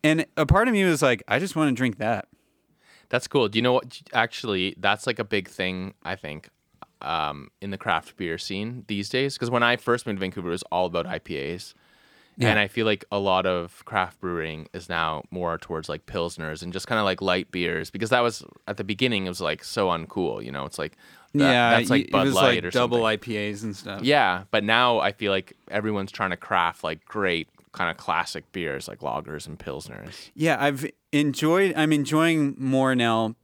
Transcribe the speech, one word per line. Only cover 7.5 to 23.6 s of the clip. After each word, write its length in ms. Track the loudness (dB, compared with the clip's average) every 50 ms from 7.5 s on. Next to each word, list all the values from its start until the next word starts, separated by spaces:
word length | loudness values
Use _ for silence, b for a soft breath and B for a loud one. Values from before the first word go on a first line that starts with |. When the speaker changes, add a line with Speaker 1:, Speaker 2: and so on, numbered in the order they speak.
| _ _
Speaker 2:
in 100 | -10 -10
the 60 | -10
craft 380 | -6 -2 0 0 0 -2 -6 -12
beer 220 | -8 -6 -6 -4
scene 480 | -6 -6 -8 -6 -6 -6 -8 -10 -12 -8
these 220 | -6 -4 -4 -4 -2
days. 280 | -2 -2 0 -2 -2
'Cause 120 | -4 -4 0
when 120 | 2 2 4
I 120 | 4 2
first 300 | 0 2 0 0 0 0
moved 100 | -6 -4
to 40 | -4
Vancouver, 260 | -4 -6 -6 -6 -4
it 40 | -4
was 120 | -4 -4 -4 -2
all 140 | 0 0 0
about 200 | 0 0 -4 -4
I 140 | -2 -6 -8
P 180 | _ -8 -8
As. 360 | -6 -6 -6 -8 -8 -12 -16 -20 b b b b b b b b b b b b
Speaker 1:
Yeah. 120 | 0 2 2
Speaker 2:
And 100 | 4 4
I 80 | 2
feel 180 | 0 0 0 2
like 180 | 2 0 0 -4 _
a 80 | -4 0
lot 260 | 2 2 2 4 2
of 380 | 2 0 0 -2 -6 -12 -20 -16
craft 360 | -4 -2 -2 -2 -2 -6 _
brewing 480 | -6 -6 -4 -4 -4 -6 -6 -10 -12 -12 -14
is 140 | -14 -8
now 360 | -4 -2 -2 0 -2 -2 -6 -10 _
more 280 | -8 -4 -4 -4 -4
towards, 320 | -6 -6 -8 -8 -8 -6 -6
like, 160 | -8 -8 _
pilsners 580 | -8 -4 -4 -4 -4 -4 -8 -8 -8 -8 -8 -10
and 80 | -8
just 160 | -8 -8 -4
kinda, 160 | -2 0 0 2
like, 180 | 0 0 0
light 300 | 0 0 0 0 -2 _
beers, 400 | -4 -2 -2 0 -2 -4 -6 -8
because 180 | -6 -6 0 2
that 100 | 4 4
was, 220 | 4 2 0 -4 -14 -18 -20 -18 _
at 100 | -10 -8
the 60 | -8 -6
beginning, 420 | -6 -2 0 0 0 0 0 -2
it 40 | -4
was, 120 | -6 -4
like, 220 | -2 -2 -4 -4 -8
so 260 | -6 -2 0 2 2
uncool, 540 | 2 0 -2 -6 -4 -2 -2 -2 -2 -4 -8
you 80 | -8
know? 140 | -8 -8 -8
It's 140 | -8 -6 -8
like, 160 | -8 -8 _ b b b b b b b b
that, 60 | 2
Speaker 1:
Yeah, 320 | 4 4 6 4 6 6
Speaker 2:
that's, 180 | 4 4 4 4
like, 160 | 2 2 2
Speaker 1:
y-, 40 | 2
Speaker 2:
Bud 100 | 2 2
Speaker 1:
it 80 | 2 4
was, 60 | 4
Speaker 2:
Light 200 | 6 6 6 4
Speaker 1:
like, 80 | 2 -2
Speaker 2:
or 80 | -2
Speaker 1:
double 260 | 0 0 2 2 2
Speaker 2:
something. 100 | 2 2
Speaker 1:
I 100 | 2 0
P 200 | -2 -4 -6 -4 -4 -4 -4
As 140 | -6 -6